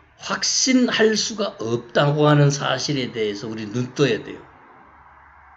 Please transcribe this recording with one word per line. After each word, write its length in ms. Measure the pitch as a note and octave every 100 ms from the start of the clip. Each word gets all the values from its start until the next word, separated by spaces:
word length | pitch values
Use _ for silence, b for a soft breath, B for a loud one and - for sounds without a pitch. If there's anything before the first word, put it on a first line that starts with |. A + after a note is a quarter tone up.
| _ _
확신할 1000 | - G3 - - - B3+ A#3+ - A3 G#3+
수가 400 | - G#3+ G3 -
없다고 680 | A2 A#2 - - D3 D3 D3+
하는 220 | D3 D3
사실에 600 | C#3+ C3 C3 - C#3+ A#2+
대해서 380 | A2+ G#2+ G2+ A#2
우리 180 | A2 G#2+
눈 260 | A2+ B2
떠야 280 | - C3+ G#2
돼요. 180 | - - - - - - - - - - - - -